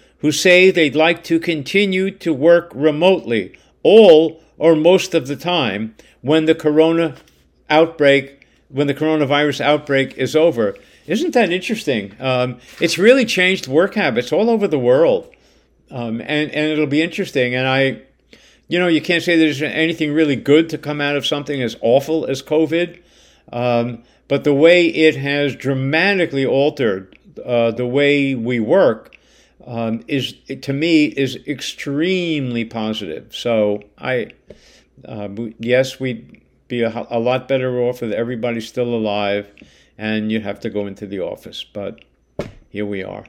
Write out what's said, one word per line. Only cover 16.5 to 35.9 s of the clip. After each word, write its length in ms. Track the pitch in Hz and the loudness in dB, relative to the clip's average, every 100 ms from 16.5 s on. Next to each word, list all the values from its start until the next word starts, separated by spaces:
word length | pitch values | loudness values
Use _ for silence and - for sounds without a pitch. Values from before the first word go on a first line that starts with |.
and 220 | 147 156 | -4 -2
it'll 140 | 151 147 | -2 -2
be 160 | 147 | -2
interesting. 520 | 170 - 190 139 123 | -2 -6 -6 -2 -2
And 140 | 127 131 | -2 0
I, 340 | 135 135 - - _ _ - _ _ _ | 0 0 -2 -14 _ _ -20 _ _ _
you 100 | 170 | -2
know, 100 | 180 | 2
you 120 | 160 | 0
can't 220 | 160 170 | 0 -2
say 140 | 170 165 | 2 2
there's 260 | 156 135 | 2 0
anything 500 | 147 104 160 160 151 | -4 -2 -2 -2 -2
really 240 | 151 151 127 | 0 0 0
good 320 | - 151 165 | 4 4 4
to 80 | 147 | -4
come 220 | 139 147 | -8 -4
out 160 | 143 143 | -2 -2
of 100 | 131 | -2
something 360 | 143 143 143 | -4 -4 -4
as 140 | 120 110 | -6 -4
awful 460 | 113 131 139 160 139 | 2 2 2 -4 -2
as 160 | 135 | -6
covid. 600 | - 151 156 165 175 - _ _ _ _ - | -2 0 0 0 -2 -8 _ _ _ _ -12
Um, 500 | 120 123 120 120 117 _ _ _ | -4 0 0 -2 -8 _ _ _
but 140 | 139 | -2
the 120 | 147 | 2
way 320 | 139 160 175 170 | 4 6 6 4
it 280 | 135 156 | 4 2
has 400 | 135 139 143 143 | 2 -4 -2 -2
dramatically 880 | 113 131 135 135 160 190 196 151 139 | -2 -4 -4 -2 0 0 0 -2 -2
altered, 720 | 131 131 143 151 117 95 95 - _ - | 0 0 0 0 -2 -2 -8 -20 _ -16
uh, 260 | - 120 117 | -2 0 0
the 160 | 113 123 | -2 -2
way 480 | 135 143 143 139 | 0 2 2 0
we 240 | 127 113 120 | -4 -4 -2
work, 540 | 107 185 147 110 - - _ _ _ _ | 0 4 4 0 -8 -20 _ _ _ _
um, 400 | - 117 113 113 - | -12 -6 -4 -6 -4
is, 260 | 139 - - - 135 | -4 -4 -10 -14 -12
to 100 | 139 | -6
me, 320 | 139 165 160 151 | -4 2 4 2
is 300 | 139 135 127 - | 0 -4 -6 -10
extremely 1160 | 135 - - - 139 175 190 170 151 127 117 | -10 -10 -10 -8 -4 -2 -2 -2 -4 -4 -6
positive. 680 | 113 117 107 107 95 76 - | -6 -6 -6 -6 -8 -10 -12
So 500 | - 120 113 104 104 - _ | -8 -2 0 0 -2 -8 _
I, 340 | - 127 - - _ - _ _ _ _ | -6 -4 -6 -14 _ -20 _ _ _ _
uh, 240 | - 110 104 | -16 -12 -12
we, 220 | 101 117 - | -10 -12 -10
yes, 400 | 113 127 131 | 0 0 0